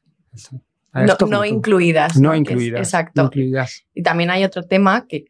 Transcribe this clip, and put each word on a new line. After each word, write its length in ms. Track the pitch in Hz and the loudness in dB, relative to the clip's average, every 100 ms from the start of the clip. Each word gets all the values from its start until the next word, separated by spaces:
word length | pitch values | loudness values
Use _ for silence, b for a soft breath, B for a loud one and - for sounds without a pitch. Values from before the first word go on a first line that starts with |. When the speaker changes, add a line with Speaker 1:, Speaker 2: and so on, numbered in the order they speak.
| _ _ _ 110 - 131 - _ _ | _ _ _ -20 -20 -20 -20 _ _
Speaker 1:
No, 60 | 131 | 0
Speaker 2:
Esto 200 | 202 - 196 | 2 2 0
Speaker 1:
no 120 | 208 | 0
Speaker 2:
como 0 | 208 | -2
tú. 60 | |
Speaker 1:
incluidas, 680 | 220 220 190 170 156 151 156 | -2 0 2 2 2 2 4
Speaker 2:
No 80 | 147 | 4
Speaker 1:
¿no? 40 | |
Que 40 | 160 | 2
es, 140 | 143 | 0
Speaker 2:
incluidas, 300 | 123 120 117 | -2 -4 -4
Speaker 1:
exacto. 420 | 190 175 170 - | -2 -2 -2 -2
Speaker 2:
no 40 | 135 | -2
incluidas. 580 | 143 131 135 127 - _ | -2 -2 -4 -6 -10 _
Speaker 1:
Y 80 | - | -6
también 260 | 170 165 175 | -2 -2 -2
hay 140 | 185 | 0
otro 180 | 190 185 | -2 -4
tema 420 | 170 190 196 220 - | -2 2 2 0 -4
que 180 | 151 | -12